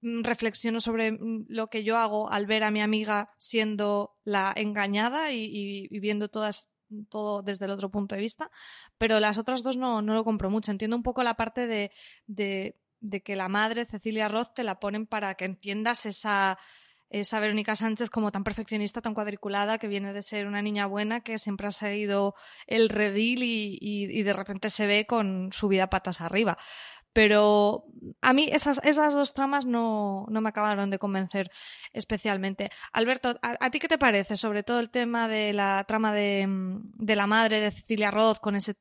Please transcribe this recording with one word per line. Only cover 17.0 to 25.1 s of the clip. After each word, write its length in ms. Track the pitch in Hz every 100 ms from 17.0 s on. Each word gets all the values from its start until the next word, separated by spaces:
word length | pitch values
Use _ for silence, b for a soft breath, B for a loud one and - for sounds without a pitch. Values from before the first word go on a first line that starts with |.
| _
esa 300 | 208 202 220
Verónica 360 | 214 214 208 214
Sánchez 320 | 220 220 233
como 220 | - 214
tan 100 | 202
perfeccionista, 560 | 202 208 214 214 208 202
tan 120 | 226
cuadriculada, 640 | 220 208 202 202 202 202 220
que 100 | 220
viene 240 | 202 196
de 80 | 202
ser 240 | 202 214 202
una 160 | 202
niña 240 | 208 208 202
buena, 340 | 202 208 233
que 160 | 233 220
siempre 280 | 214 196 208
ha 60 |
seguido 640 | 196 208 208 208 202 202 196 B B B
el 220 | 220 220
redil 540 | 202 208 196 226 247
y, 360 | 247 226 208 196
y, 240 | 208 208 202 -
y 40 |
de 100 | 202
repente 380 | 196 190 196 214
se 160 | - 208
ve 200 | 208
con 440 | 214